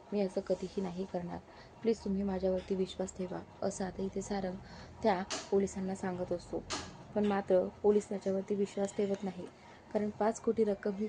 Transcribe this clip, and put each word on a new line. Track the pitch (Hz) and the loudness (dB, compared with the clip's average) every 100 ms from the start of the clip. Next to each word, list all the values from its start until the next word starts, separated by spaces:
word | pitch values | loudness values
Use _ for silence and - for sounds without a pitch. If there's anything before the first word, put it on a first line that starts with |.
| - | -4
मी | 208 | 0
असं | 190 196 | 2 0
कधीही | 190 185 185 - | 0 -2 -2 -2
नाही | 190 170 190 | -4 -4 -4
करणार, | 180 175 170 - - - - | -4 -4 -8 -12 -20 -20 -2
प्लीज | 226 220 202 | 0 2 0
तुम्ही | 196 | 0
माझ्यावरती | 202 185 190 185 - 190 | 0 2 2 2 0 0
विश्वास | 185 - 190 - | 0 -2 -6 -4
ठेवा," | 180 170 180 - | -6 -6 -10 -4
असं | 196 - 185 | -2 -2 -4
आता | 175 | -4
इथे | 190 196 | -4 -4
सारंग | - 202 185 185 - - - - | -2 -2 -2 -6 -10 -16 -16 0
त्या | 226 180 196 - - | 4 4 0 -6 2
पोलिसांना | 196 196 196 185 190 | 2 2 0 -4 -2
सांगत | 190 180 180 | -4 -2 -2
असतो. | 175 - 165 - - - - - 208 | -4 -4 -6 -4 -8 -8 -14 -4 2
पण | 208 | 4
मात्र | 196 196 185 196 - | 4 6 6 4 2
पोलीस | 208 208 - | 6 6 4
त्याच्यावरती | 196 196 190 190 202 | -2 0 0 0 0
विश्वास | 202 - 196 - | 0 0 -2 0
ठेवत | 202 196 | 0 0
नाही, | 190 180 - - - - - | -4 -8 -12 -14 -20 -20 -4
कारण | 214 208 | -2 0
पाच | - 214 226 | 0 0 2
कोटी | - 220 | 0 4
रक्कम | 214 202 214 | 4 2 -2
ही | 196 | -2